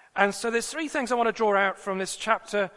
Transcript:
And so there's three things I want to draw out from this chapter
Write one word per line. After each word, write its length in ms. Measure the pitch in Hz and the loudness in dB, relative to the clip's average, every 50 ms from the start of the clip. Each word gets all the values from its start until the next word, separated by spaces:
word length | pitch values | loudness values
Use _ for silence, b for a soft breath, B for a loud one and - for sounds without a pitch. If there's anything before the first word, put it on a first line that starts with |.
| b b b | b b b
And 180 | 185 196 202 | 2 2 2
so 180 | 196 - - 233 | 2 -2 -2 -2
there's 200 | 226 233 226 - | 0 0 -2 -2
three 180 | - 311 330 285 | -6 -8 -6 -4
things 220 | - 302 254 220 | -4 -4 -2 0
I 60 | 247 | 0
want 100 | 233 233 | 2 2
to 60 | 226 | 0
draw 220 | 214 - 226 208 202 | 0 2 2 2 4
out 220 | 196 202 196 190 - | 4 2 2 0 -4
from 200 | - 202 190 190 | -6 -4 -4 -4
this 180 | 190 - - | -4 -4 -6
chapter 540 | - - 220 226 190 - - - 208 196 175 B | -4 0 0 0 0 0 -2 -2 0 0 -2 B